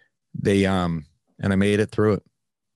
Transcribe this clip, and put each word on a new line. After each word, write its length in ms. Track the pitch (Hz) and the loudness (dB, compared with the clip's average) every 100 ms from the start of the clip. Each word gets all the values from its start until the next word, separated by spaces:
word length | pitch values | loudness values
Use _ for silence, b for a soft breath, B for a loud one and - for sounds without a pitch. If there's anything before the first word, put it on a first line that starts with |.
| B B _ | B B _
they, 320 | - 104 98 95 | -6 0 2 2
um, 400 | 95 87 82 73 _ _ - | 0 -2 -4 -10 _ _ -6
and 100 | 98 | -2
I 60 | 95 | 0
made 240 | 101 104 | 2 0
it 100 | 104 | -2
through 220 | - 107 | 0 0
it. 100 | 98 _ _ _ _ _ | 0 _ _ _ _ _